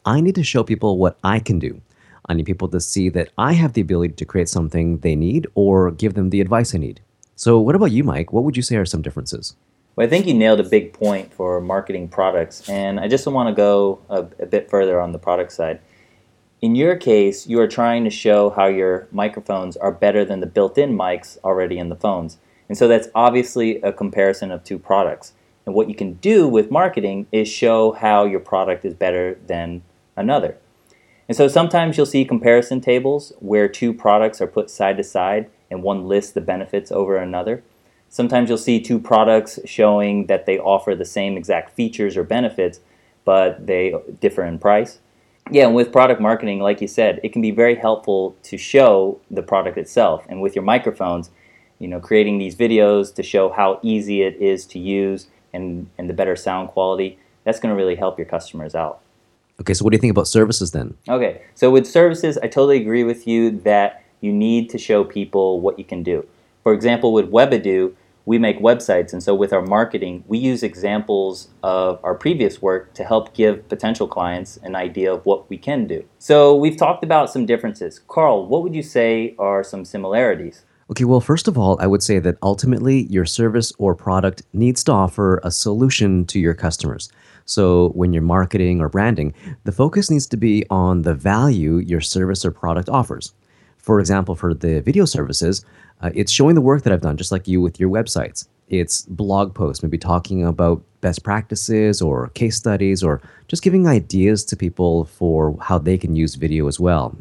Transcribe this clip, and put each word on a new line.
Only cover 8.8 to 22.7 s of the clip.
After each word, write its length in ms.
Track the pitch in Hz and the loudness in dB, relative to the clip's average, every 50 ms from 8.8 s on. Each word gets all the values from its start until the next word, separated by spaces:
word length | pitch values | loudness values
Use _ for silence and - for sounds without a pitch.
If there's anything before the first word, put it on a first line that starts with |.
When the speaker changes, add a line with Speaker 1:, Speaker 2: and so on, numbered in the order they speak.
| 95 | -2
Speaker 1:
some 180 | 87 - 82 76 | -2 -4 -6 -6
differences? 540 | 73 71 69 65 - - 58 - - - _ _ _ _ _ _ _ _ | -8 -8 -10 -10 -10 -12 -12 -12 -14 -16 _ _ _ _ _ _ _ _
Speaker 2:
Well, 100 | - 113 | 0 0
I 40 | 117 | 2
think 160 | 156 180 196 | 2 0 0
you 80 | 180 139 | 2 2
nailed 260 | 113 110 110 110 104 | 4 4 4 4 4
a 40 | 95 | 4
big 280 | - 110 107 90 - - | 4 2 2 2 0 -6
point 400 | - 107 104 101 95 95 - _ | -4 -2 -2 -2 -2 -6 -10 _
for 280 | - 95 90 90 90 87 | -8 -4 -4 -4 -4 -4
marketing 460 | 90 95 98 98 - 98 92 90 85 | -4 -4 -4 -4 -6 -8 -10 -10 -8
products, 600 | 90 - 95 95 90 87 82 82 - - - - | -4 -2 0 0 0 0 -2 -4 -8 -16 -14 -10
and 320 | 101 98 98 98 98 101 | -6 -6 -4 -4 -4 -4
I 80 | 90 104 | -4 -2
just 180 | 123 135 - | -2 -2 -2
wanna 280 | 147 139 131 123 113 104 | -2 -2 0 0 0 2
go 460 | 104 104 101 101 101 101 98 95 - - - | 2 2 4 4 4 2 2 0 -4 -8 -6
a, 160 | 104 95 87 85 - - | -6 -6 -6 -6 -10 -12
a 80 | - | -6
bit 220 | 87 98 104 - - | -4 -2 -4 -2 0
further 320 | - 101 95 95 90 87 | 0 0 2 2 2 0
on 120 | 87 87 85 | -2 -2 -6
the 60 | 85 | -6
product 320 | - 90 90 87 90 87 | -4 -2 -2 -2 -2 -4
side. 300 | - - 85 80 80 82 _ _ _ _ _ _ _ _ _ _ _ _ _ _ _ _ - | -6 -6 -6 -6 -6 -8 _ _ _ _ _ _ _ _ _ _ _ _ _ _ _ _ -2
In 120 | 113 117 | 0 2
your 220 | 127 147 170 180 | 2 2 2 0
case, 500 | 180 - 131 110 104 101 98 98 - - | 0 2 4 4 4 4 2 0 -4 -6
you 140 | - 113 117 | -2 0 2
are 80 | 113 104 | 2 2
trying 360 | - - 120 117 117 117 117 | 0 0 0 0 0 0 -2
to 60 | 110 | -2
show 380 | 104 - - 113 104 104 104 104 | -4 -2 2 2 4 4 4 2
how 200 | 104 101 98 98 | 2 2 2 2
your 380 | 98 95 95 92 92 92 - - - | 2 2 0 0 0 -2 -4 -8 -6
microphones 640 | 98 101 107 107 107 - - 101 95 92 92 87 | -4 -4 -4 -6 -8 -8 -6 -6 -6 -6 -8 -8
are 160 | - - 98 92 | -6 -4 -4 -2
better 320 | - - 101 101 104 101 | 0 0 2 2 2 0
than 160 | 92 101 92 | 0 -2 -6
the 60 | 92 | -6
built-in 500 | 87 87 104 98 95 - - 143 139 120 | -4 0 0 0 2 2 0 0 0 0
mics 400 | 95 92 90 90 87 - - - - - | -2 -2 -2 -4 -6 -8 -14 -16 -6 -4
already 320 | 95 95 92 92 87 90 | -2 -2 0 -2 -4 -4
in 140 | 87 87 85 | -6 -8 -8
the 60 | 85 | -8
phones. 420 | 85 - 107 95 90 85 80 - _ _ _ _ _ _ - | -6 -4 -4 -2 -4 -6 -8 -12 _ _ _ _ _ _ -10